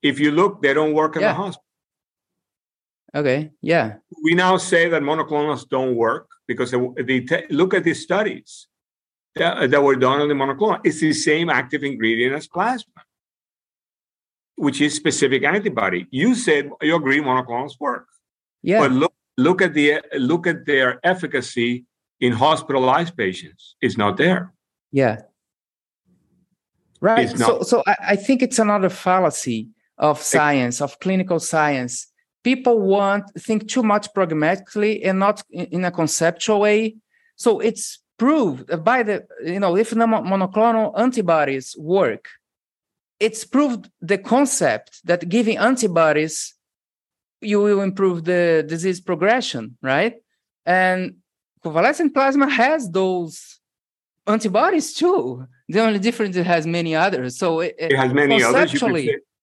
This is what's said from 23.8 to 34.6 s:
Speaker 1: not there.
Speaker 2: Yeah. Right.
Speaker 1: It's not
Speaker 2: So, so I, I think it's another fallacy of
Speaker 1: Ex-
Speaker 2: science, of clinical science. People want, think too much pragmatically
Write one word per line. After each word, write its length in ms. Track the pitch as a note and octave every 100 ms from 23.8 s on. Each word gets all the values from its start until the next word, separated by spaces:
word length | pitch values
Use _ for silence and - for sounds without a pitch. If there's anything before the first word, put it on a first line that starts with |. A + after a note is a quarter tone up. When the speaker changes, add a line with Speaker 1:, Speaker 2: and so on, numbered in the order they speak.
| B2+ A2
Speaker 1:
not 200 | G#2 G2
there. 360 | D#3+ F#3 F3+ _ _ _ _
Speaker 2:
Yeah. 300 | C#3 B2+ G#2 - _ _ _ _ _ _ _ _ _ _ _ _ _ _ _ _ _
Right. 300 | F#3 A3+ A#3+
Speaker 1:
It's 80 | -
not 80 | A#3+
Speaker 2:
So, 140 | A3+
so 220 | - A#3 -
I, 100 | G#3 -
I 60 | G3+
think 260 | G3 C4
it's 160 | B3+ C4
another 320 | G#3 G#3 F#3+
fallacy 800 | - - F#3 F3 - - A2+ A2 _ _ _
of 180 | D3+ D3
Speaker 1:
Ex- 80 | -
Speaker 2:
science, 560 | E3 D3 C#3+ B2 B2
of 180 | C#3+ -
clinical 400 | F#3 F#3+ F#3 E3+
science. 680 | - D#3+ D3+ C#3+ B2 - - _ _ _
People 360 | A#3+ B3+ B3+ A#3
want, 420 | F#3+ G3 G3 G3+ G3+ E3+
think 300 | - A3 G#3+
too 140 | B3+
much 300 | A3 G#3 G#3
pragmatically 880 | G3 F3+ D#3 D3+ F#3+